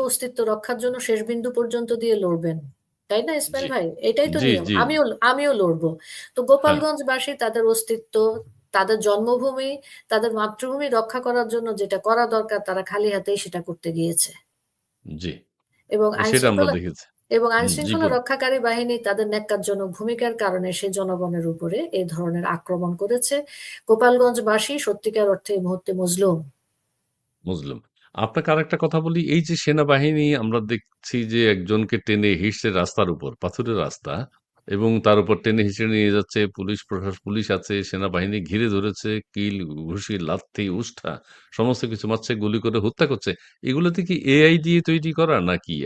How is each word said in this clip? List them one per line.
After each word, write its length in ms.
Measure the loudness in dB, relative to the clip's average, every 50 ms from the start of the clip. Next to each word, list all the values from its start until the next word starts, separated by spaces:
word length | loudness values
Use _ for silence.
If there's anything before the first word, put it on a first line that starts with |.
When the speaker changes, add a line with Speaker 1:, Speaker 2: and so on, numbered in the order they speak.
| -2
Speaker 1:
অস্তিত্ব 400 | -2 -2 -4 -4 -6 -4 -2 -2
রক্ষার 340 | -2 -2 -2 -4 -6 -4 -2
জন্য 220 | -2 -4 -4 -2
শেষ 200 | -2 -2 0 0
বিন্দু 280 | -2 -4 -4 -4 -4 -2
পর্যন্ত 380 | -2 -2 -2 0 -2 -4 -2 -2
দিয়ে 240 | -2 0 0 2 2
লড়বেন। 420 | 2 2 0 0 0 -2 -2 -4 -4 -8 -12 -18 _ _ _ _ _ _ -2
তাই 120 | -2 -2
না 100 | 0 -2 -2
ইসমাইল 300 | -2 -2 -4 -4 -4 -4
Speaker 2:
জি। 40 | -2
Speaker 1:
ভাই? 180 | -2 -2 -2 -4 -4 -2
এটাই 300 | -2 0 2 2 2 2
তো 100 | 2 2
Speaker 2:
জি, 20 |
Speaker 1:
নিয়ম। 240 | 4 4 2 2 2
Speaker 2:
জি। 100 | 2 2
Speaker 1:
আমিও, 280 | 2 2 2 2 2 2 0 0 0
আমিও 320 | 2 2 2 2 2 2
লড়বো। 380 | 2 4 2 2 2 2 0 -2 -2 -6 -12 -16 -18 -18 -18 -8
তো 100 | _ 0 4 6 6
Speaker 2:
হ্যাঁ। 240 | 6 6 4 2 2
Speaker 1:
গোপালগঞ্জবাসী 520 | 2 -2 -2 -2 -2 -2 -2 -2 -2 -4 -4
তাদের 320 | -4 -2 -2 0 2 2
অস্তিত্ব, 480 | 2 2 2 0 -2 -4 -4 -4 _ 0 2 2 2 0 -2 -8 -16 -20 _ _ _
তাদের 260 | 0 0 2 2 0 2
জন্মভূমি, 680 | 2 2 2 2 2 0 0 0 0 -2 -2 -2 -4 -4 -6 -8 -12 -18 -20 -18 -6 -2
তাদের 240 | 0 0 0 0
মাতৃভূমি 560 | 0 -2 -2 -4 -4 -6 -6 -6 -4 -4 -2 0
রক্ষা 320 | 0 0 0 -2 -4 -4
করার 280 | -2 -2 0 0 0 -2
জন্য 200 | -2 -4 -2 -4 -4
যেটা 220 | -4 -4 -4 -4 -2
করা 280 | 0 2 2 2 2
দরকার 340 | 2 0 0 0 -2 -4 -4
তারা 220 | -4 -4 -4 -4
খালি 260 | -4 -4 -2 -2 0 0
হাতেই 260 | 0 -2 -2 -2 -2
সেটা 240 | -2 -4 -6 -8 -8
করতে 260 | -8 -8 -10 -8 -6 -6
গিয়েছে। 380 | -2 -2 -2 0 0 0 -2 -2 -6 -12 _ _ _ _ _ _ _ _ _ _ _ _ -16
Speaker 2:
জি। 260 | -14 -10 -8 -8 -8 -8 -10 _ _ _ _ _ _ _ _ _ -4
Speaker 1:
এবং 200 | 0 2 2 2 0 0 0
Speaker 2:
সেটা 220 | 2 4 4 4 4
আমরা 160 | 6 4 4
Speaker 1:
আইনশৃঙ্খলা, 80 | 4
Speaker 2:
দেখেছি। 320 | 2 0 -2 -6 -8 -10 -14 _ _ _ _ 0
Speaker 1:
এবং 180 | 2 2 4 2
Speaker 2:
হুম, 220 | 2 2 2 0 0
জি 160 | -2 -2 -2
Speaker 1:
আইনশৃঙ্খলা 40 | 0
Speaker 2:
বলুন। 220 | 0 2 2 2 0
Speaker 1:
রক্ষাকারী 400 | 0 -2 -2 -2 0 0 0 0
বাহিনী 400 | 0 0 0 0 -2 -2 -2 -2
তাদের 280 | -2 -2 -2 0 0
ন্যাক্কারজনক 640 | 0 -2 -2 -2 -2 -2 -2 0 -2 -2 -2 -4 -6
ভূমিকার 440 | -6 -6 -6 -4 -2 -2 -2 -2 -2
কারণে 380 | -2 -2 0 0 -2 -2 -4
সে 160 | -4 -4 -6 -4
জনগণের 580 | -4 -4 -2 -2 -2 -2 -2 -2 -2 -2 -2
উপরে 320 | -2 -4 -4 -4 -4 -2 -4 -4 -2
এ 120 | -2 -4 -4
ধরনের 400 | -4 -4 -4 -4 -2 -2 -2 -2
আক্রমণ 520 | -2 -4 -4 -4 -4 -4 -2 -2 -4 -4
করেছে। 400 | -4 -2 -2 0 0 0 0 -2 -2 -4 -6 -12 -18 -18 -18 -18 -4 2
গোপালগঞ্জবাসী 920 | 2 4 6 6 6 6 6 6 4 2 2 2 2 2 2 2 0 -4 -2
সত্যিকার 500 | -2 -2 -2 -2 -4 -2 0 2 2 2
অর্থে 260 | 2 0 -2 -4 -2
এই 60 | -2
মুহূর্তে 320 | -2 -2 -4 -4 -4 -4
মজলুম। 460 | -2 -2 0 0 2 2 2 2 2 0 -4 -8 -16 _ _ _ _ _ _ _ _ _ _ _ _ _ _ _ _ _ -8
Speaker 2:
মজলুম। 340 | -6 -6 -6 -6 -10 -12 -12 -16 _ _ _ _ _ -6
আপনাকে 360 | -4 -4 -2 -2 -2 0 2
আরেকটা 260 | 2 2 0 0 -2 -2
কথা 200 | 0 0 0 0
বলি, 200 | 0 0 0 0 0 2
এই 140 | 2 2
যে 140 | 2 0 -2
সেনাবাহিনী 800 | 0 2 2 2 4 4 4 4 4 4 4 2 4 4 4 2
আমরা 260 | 2 2 0 0 0
দেখছি 640 | 0 -2 -4 -4 -4 _ _ _ -10 -4 -4 -2 -2
যে 160 | 0 2 4 4 4
একজনকে 480 | 4 2 0 0 0 0 0 0 -2 -2
টেনে 300 | 0 0 2 4 4 4
হিঁচড়ে 420 | 2 2 0 -2 -2 -2 -2 0
রাস্তার 380 | 0 0 0 0 0 0 0 0
উপর, 200 | 0 -2 -6 -8 -8 -6
পাথুরে 340 | -6 -6 -4 -4 -4 -2 -2
রাস্তা 380 | -2 -2 -4 -6 -10 -10 -8 -6 -6 -8 -10 _ _ _ _ _ _ _ -6
এবং 320 | -2 0 2 2 2 4
তার 180 | 4 6 6 6
উপর 180 | 4 4 0
টেনে 260 | 0 0 0 2 2
হিঁচড়ে 260 | 0 0 -2 -2 -2 0
নিয়ে 240 | 2 2 2 4
যাচ্ছে, 340 | 2 2 0 0 -2 -2 -2
পুলিশ 320 | -2 -4 -6 -6 -6 -6 -6 -6
প্রশাস-, 360 | -8 -8 -6 -6 -6 -8 -8
পুলিশ 280 | -6 -4 -4 -2 0 0
আছে, 340 | -2 -2 -2 -2 -4 -4 -4
সেনাবাহিনী 540 | -4 -4 -4 -4 -2 -2 -2 -2 -2 -2 -4
ঘিরে 280 | -4 -4 -2 0 0 0
ধরেছে, 420 | 0 0 0 -2 -4 -4 -4 -4 -4 -4 -6 _
কিল, 260 | -6 -4 -4 -2 -2 -4 -6 -8 -8 -8
ঘুষি, 400 | -8 -6 -6 -6 -6 -6 -6 -4
লাথি, 500 | -2 -2 -4 -4 -6 _ -6 -4 -4 -2
উষ্ঠা 440 | -2 -4 -6 -8 -12 -12 -10 -10 -10 -10 -14 _ -20 -20 _ _
সমস্ত 300 | -4 0 0 0 0 -2 -4
কিছু 240 | -6 -6 -6 -4 -4
মারছে, 260 | -4 -2 -2 -4 -4
গুলি 240 | -2 -2 -2 0 0
করে 200 | 0 0 0 0
হত্যা 280 | 0 0 0 0 0
করছে। 240 | 0 0 -2 -2 -4 -4 -6 -8 -20 _ _
এগুলোতে 400 | -4 -2 0 0 0 0 0 0
কি 120 | -2 -2 -2 0 2
এআই 320 | 4 6 8 8 8 6 6
দিয়ে 220 | 4 4 4 4
তৈরি 320 | 4 2 0 0 0 -2
করা 280 | 0 2 2 2 2 2
নাকি? 340 | 2 2 0 -2 -2 -6 -6 -4 -4